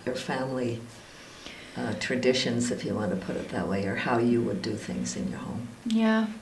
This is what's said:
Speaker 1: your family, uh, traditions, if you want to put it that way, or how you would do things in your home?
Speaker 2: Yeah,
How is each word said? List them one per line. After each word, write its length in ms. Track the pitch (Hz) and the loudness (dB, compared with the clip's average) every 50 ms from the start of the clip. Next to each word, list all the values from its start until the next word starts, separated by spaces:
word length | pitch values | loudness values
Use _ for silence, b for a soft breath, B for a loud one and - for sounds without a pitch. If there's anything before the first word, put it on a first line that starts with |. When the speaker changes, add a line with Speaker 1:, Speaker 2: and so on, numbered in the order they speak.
| - | -4
Speaker 1:
your 100 | 127 127 | -2 -2
family, 640 | - - - 139 131 131 135 131 127 123 117 113 113 - - - - B B B B B B B B B B B B B B B | -2 -2 -2 -2 -2 0 -2 0 0 0 0 -2 -4 -6 -12 -14 -16 B B B B B B B B B B B B B B B
uh, 180 | 120 123 113 104 - | -6 -4 -4 -2 -2
traditions, 720 | - - 131 123 127 127 123 - - 127 117 120 120 - | -2 0 0 4 6 6 6 6 4 2 2 2 2 0
if 140 | - - - | 0 -2 -2
you 100 | 101 98 | -2 0
want 160 | 104 - 185 | 0 0 0
to 140 | - - - | 0 0 -2
put 100 | - - | -4 -4
it 120 | - - - | -4 -4 -4
that 180 | - 101 85 87 | -2 -2 0 0
way, 180 | 98 98 98 | 0 0 0
or 100 | 98 - | 0 0
how 220 | - - 135 123 120 | 0 2 2 4 4
you 240 | 120 120 120 117 | 6 6 6 6
would 200 | - - 104 - | 4 2 0 -2
do 120 | - 110 104 | -2 -2 -4
things 400 | - - - 185 - - - - | -4 -4 -6 -4 -4 -4 -4 -4
in 140 | - - - | -4 -4 -4
your 80 | - - | -4 -6
home? 280 | - - - 113 - - - - - | -6 -6 -6 -6 -8 -8 -10 -6 0
Speaker 2:
Yeah, 400 | 233 220 226 220 220 220 220 220 214 214 - | 2 4 6 6 6 6 4 4 0 -2 -8